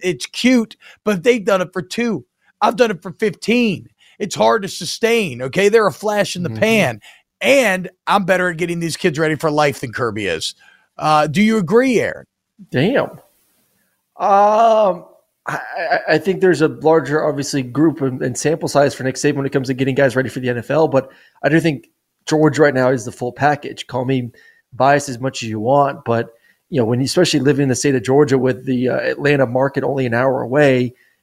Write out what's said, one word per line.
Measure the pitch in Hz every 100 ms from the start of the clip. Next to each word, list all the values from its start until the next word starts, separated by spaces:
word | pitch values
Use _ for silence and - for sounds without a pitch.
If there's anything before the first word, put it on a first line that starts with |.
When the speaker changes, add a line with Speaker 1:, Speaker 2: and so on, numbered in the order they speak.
| 180
Speaker 1:
it's | 180 -
cute, | - 240 254 220 - - -
but | - 202
they've | 160 247
done | 185 196
it | 180
for | 185
two. | 180 - 240 185 - _ _ _
I've | 226 226
done | 240
it | 190
for | 190
fifteen. | - 214 160 - 240 233 170 - _ _ _
It's | 208 -
hard | 220 226
to | 190
sustain, | - 165 - 220 233 196 120
okay? | 131 175 202
They're | 220 208
a |
flash | 139 208 208 196 180
in |
the | 175
Speaker 2:
Mm-hmm. | 110
Speaker 1:
pan, | 220 226 156 107 - _ _ _
and | 196 277 233 185 180 - -
I'm | 185
better | 185 185 180
at | 165
getting | 170 170
these | 165 -
kids | 185 131
ready | 160
for | 156 160
life | 147 147 135
than | 131
Kirby | 104 123 107 98
is." | 82 - - _ _ _ -
Uh, | 151 151 151
do | 147
you | 214 220
agree, | 160 214 262 220
Aaron? | 110 76 65 _ _ _ 190
Speaker 2:
Damn. | 143 160 262 - - _ _ _ _ _ _ _ _ _ -
Um, | 180 202 208 214 233 220 208 175 - _ _ _ -
I, | 139 123 151
I, | 165 165 -
I | 156
think | 156 175
there's | 185 156
a | 151
larger, | 123 151 160 135 151
obviously, | 156 139 135 143
group | 127 123 160 -
and, | 135 127
and | 143 117
sample | 147 160 160
size | 147 139
for | -
Nick | 131 127
Saban | 147 147
when | 135
it |
comes | 143 127
to |
getting | 127 135 131
guys | 139
ready | 120 131
for | 135
the | 127
N | 120
F | 110
L, | 143 160
but | 135 127 - _ _
I | 147
do | 160
think | 160 135 - _ _ _ -
Georgia | 156 156 131
right | 151
now | 131 127
is | 131
the | 117
full | - 123
package. | 120 139 147 - - -
Call | 123
me | 127 135 120 - - _ _
biased | 123 131 143 139
as | 120
much | 131 -
as | 117
you | 107
want, | 110 143 139 139
but, | - 117 120 - _ _ _
you | 156
know, |
when | 113 123
you, |
especially | 131 - 180 151
living | 127 139
in | 139
the |
state | 123 147 135
of |
Georgia | - 139 147 131
with | 127 127
the, | 131 127 123
uh, | 123
Atlanta | 123 131 143 143 127
market | 123 135 139
only | 131 139 127
an |
hour | 117 131 127
away, | 120 135 147 127 123 - _ _